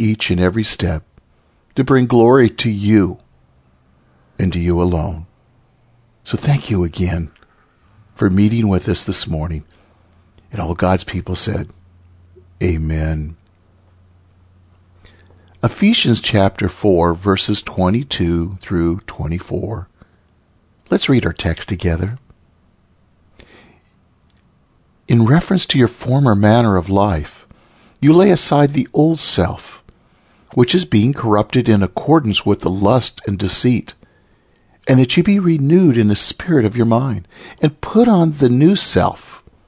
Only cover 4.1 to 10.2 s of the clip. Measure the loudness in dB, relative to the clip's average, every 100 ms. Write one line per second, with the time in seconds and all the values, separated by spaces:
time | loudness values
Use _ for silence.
4.1 | _ _ -6 -4 -2 0 0 0 0 -4
5.1 | -8 -14 _ _ _ _ _ _ _ _
6.1 | _ -8 -6 -2 -2 -2 -4 -4 -4 -4
7.1 | -4 -8 -14 _ _ _ _ _ _ _
8.1 | -4 -2 2 2 2 0 0 -2 -4 -4
9.1 | -6 -6 -6 -6 -8 -12 _ _ _ _
10.1 | _